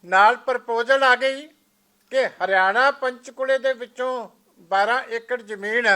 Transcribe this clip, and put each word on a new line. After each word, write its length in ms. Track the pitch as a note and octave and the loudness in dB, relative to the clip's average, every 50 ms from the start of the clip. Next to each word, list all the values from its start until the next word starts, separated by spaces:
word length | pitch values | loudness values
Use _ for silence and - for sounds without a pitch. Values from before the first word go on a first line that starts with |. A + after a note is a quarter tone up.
| _ | _
ਨਾਲ 320 | F3 F#3 F#3+ G3+ A3 B3 | 0 2 4 4 4 4
ਪ੍ਰਪੋਜ਼ਲ 640 | A#3+ - - B3+ A#3+ - - A#3 A3+ A#3 A3+ C4+ C4+ | 2 -4 -6 -6 -6 -4 -6 -4 -4 0 0 0 2
ਆ 120 | C4+ C4 B3 | 4 2 2
ਗਈ 300 | A#3+ C4 C4+ C4+ C4+ D4+ D#4 _ _ _ _ _ _ _ _ _ _ _ _ | 2 0 -4 -6 -6 -14 -18 _ _ _ _ _ _ _ _ _ _ _ _
ਕਿ 140 | - C4+ B3+ | -2 -2 -2
ਹਰਿਆਣਾ 640 | F#3 - - F3+ F#3 G3 F#3+ F#3 F#3+ G3+ A#3 C4 C#4 | -2 -4 -6 -4 0 2 2 2 2 2 2 2 2
ਪੰਚਕੂਲੇ 680 | C#4 - C4+ B3+ B3 A#3+ _ - A#3 A#3 C4 C4 C4+ C4+ | 0 0 -6 -8 -8 -8 _ -20 -10 -8 -2 -2 -2 -2
ਦੇ 140 | A#3 C4 | 0 -4
ਵਿੱਚੋਂ 560 | C4 A3+ B3 A#3+ _ - B3+ B3+ B3+ B3 A3 F#3+ _ _ _ _ _ _ | -4 -4 -10 -18 _ -8 -6 -6 -6 -8 -10 -12 _ _ _ _ _ _
ਬਾਰਾਂ 420 | F3+ E3+ F#3+ G3 G3+ G#3+ A#3+ B3+ C4 - | -10 _ 0 0 2 2 0 -2 -2 -6
ਏਕੜ 320 | A3+ A#3 A3+ - B3 B3 | -10 -10 -6 -6 -8 -8
ਜ਼ਮੀਨ 440 | A3+ G3+ G#3+ G3 G3 G#3 A3 A#3+ A#3+ A3 G3 | -8 -12 -14 -10 -8 -4 -2 0 2 2 2